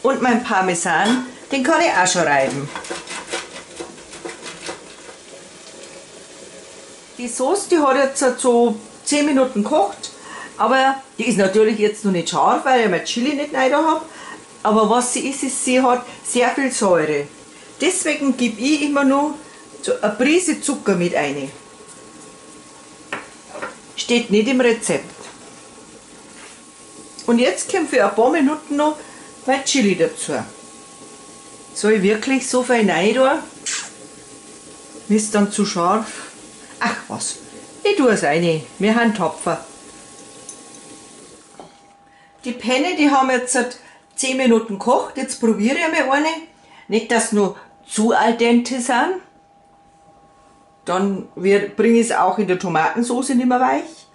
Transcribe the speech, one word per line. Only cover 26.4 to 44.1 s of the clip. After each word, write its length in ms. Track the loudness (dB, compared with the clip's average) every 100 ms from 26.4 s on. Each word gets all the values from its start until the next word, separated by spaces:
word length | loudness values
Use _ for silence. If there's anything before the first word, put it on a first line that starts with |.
| -20 -20 -20 -20 -20 -20 -20 -10 0
Und 140 | 2
jetzt 320 | 2 0 -4
kommt 180 | -4 0
für 140 | 2
ein 120 | 2 2
paar 160 | 2
Minuten 440 | 4 2 0 -4 0
noch 220 | 0 -2 -14 -20 -20 -10 -2
mein 180 | -2 0
Chili 300 | 2 2 2
dazu. 380 | 0 -2 -6 -6 -8 -16 -20 -20 -20 -20 -20 -20 -20 -20 -20 -20 -16
Soll 200 | -2 2
ich 80 | 4
wirklich 460 | 2 0 0 -2 0
so 160 | -2
viel 260 | 2 2 2
rein 240 | 2 2
tun? 160 | 4 2 2 -6 -12 -8 -8 -10 -18 -20 -20 -20 -20 -20 -20 -20 -20 -20 -20 0
Ist 260 | 0 2 0
dann 160 | 0
zu 140 | 0 -2
scharf? 420 | 0 0 0 -4 -12 -16 -20 -20 -20 -20 -6
Ach 160 | -6 -6 -10
was, 300 | -8 -8 -10 -16 -20 -20 -4
ich 120 | -2 2
tue 160 | 2
es 120 | 2
rein. 400 | 0 0 0 -2 -6 -4
Wir 160 | 0 2
haben 180 | 0
Tapfer. 520 | 0 -4 -4 -6 -6 -10 -20 -20 -20 -20 -20 -20 -20 -20 -20 -20 -20 -20 -20 -20 -20 -20 -20 -20 -20 -20 _ -20 _ _ _ _ _ -12
Die 60 |
Penne, 440 | -6 -2 0 0 2
die 120 | 4
haben 200 | 4 4
jetzt 240 | 0 0
seit 240 | -2 -2 -6 -20 -20 _